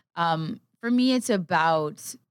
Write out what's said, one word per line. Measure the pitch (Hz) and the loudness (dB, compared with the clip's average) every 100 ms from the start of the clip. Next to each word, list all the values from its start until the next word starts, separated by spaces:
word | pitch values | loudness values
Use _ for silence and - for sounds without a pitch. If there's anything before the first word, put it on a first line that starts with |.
| _ - | _ -2
um, | 170 160 160 - _ _ | 0 0 -4 -10 _ _
for | 233 | 0
me, | 247 254 | 2 2
it's | 254 - | 2 0
about | 202 160 170 165 160 151 - - - _ | -2 0 2 2 2 -2 -8 -16 -16 _